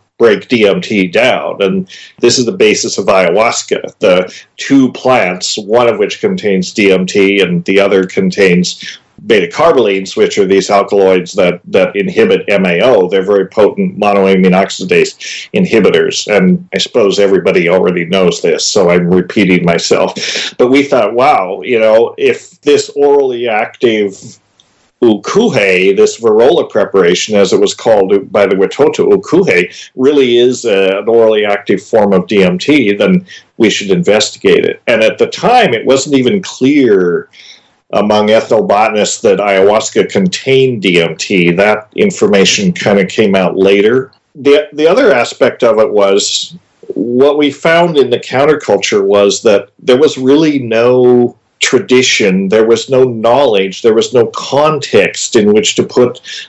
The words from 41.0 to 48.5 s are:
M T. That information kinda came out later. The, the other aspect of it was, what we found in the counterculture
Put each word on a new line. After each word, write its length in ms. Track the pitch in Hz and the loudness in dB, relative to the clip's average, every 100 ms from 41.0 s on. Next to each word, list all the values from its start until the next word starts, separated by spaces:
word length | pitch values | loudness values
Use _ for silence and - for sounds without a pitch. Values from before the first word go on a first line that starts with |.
M 160 | 82 80 | -2 -4
T. 340 | - 98 85 | -4 0 0
That 380 | 85 104 107 - - | 2 0 -2 -6 -4
information 760 | 101 - 104 101 92 - 95 | -2 0 0 2 2 0 -2
kinda 340 | 85 113 101 92 | -2 0 0 0
came 280 | - 107 | -2 0
out 220 | 95 90 92 | 0 0 0
later. 560 | 95 101 104 131 131 _ _ | 2 2 2 0 -4 _ _
The, 340 | - 135 143 151 | -4 2 2 0
the 120 | 143 156 | -2 0
other 240 | 214 254 | 2 2
aspect 520 | 123 117 - 127 - | 2 -2 -2 -2 2
of 140 | 120 107 | 0 2
it 120 | 107 | 0
was, 640 | 101 98 101 - - - 170 _ _ - | 2 2 0 -2 -6 -8 -16 _ _ -12
what 440 | - 113 123 139 147 | -8 -2 2 2 2
we 120 | 143 | -2
found 460 | - 165 170 170 147 | -2 0 2 2 2
in 140 | 120 | 0
the 100 | 120 | -2
counterculture 800 | - 123 147 | -4 0 0